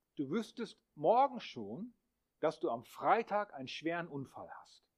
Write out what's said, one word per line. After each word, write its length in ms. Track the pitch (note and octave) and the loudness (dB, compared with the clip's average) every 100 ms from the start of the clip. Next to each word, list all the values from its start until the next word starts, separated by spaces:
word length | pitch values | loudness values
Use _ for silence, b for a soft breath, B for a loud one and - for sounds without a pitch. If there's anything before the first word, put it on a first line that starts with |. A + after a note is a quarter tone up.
| _ - | _ -8
du 140 | C3+ | -2
wüsstest 500 | G#3+ G#3+ - G#3+ - _ D3+ | -2 -4 -8 -10 -12 _ 0
morgen 460 | D#3 A#3+ C4+ A#3+ | 4 6 4 2
schon, 520 | - A#2+ G2+ C3+ A#3+ - _ _ _ _ | -10 -8 -8 -8 -10 -14 _ _ _ _
dass 220 | D3+ D#3 | -2 0
du 80 | - | -2
am 160 | A#2 - | -2 -6
Freitag 680 | - C#3+ G#3 - G#2 G3+ | 0 4 4 4 -2 -2
einen 140 | C#3 B2+ | -6 -10
schweren 400 | - D3+ E3+ E3+ | -6 -4 -4 -4
Unfall 420 | C#3+ C3 A2+ F2+ | -8 -10 -12 -14
hast. 380 | - - - _ | -16 -18 -20 _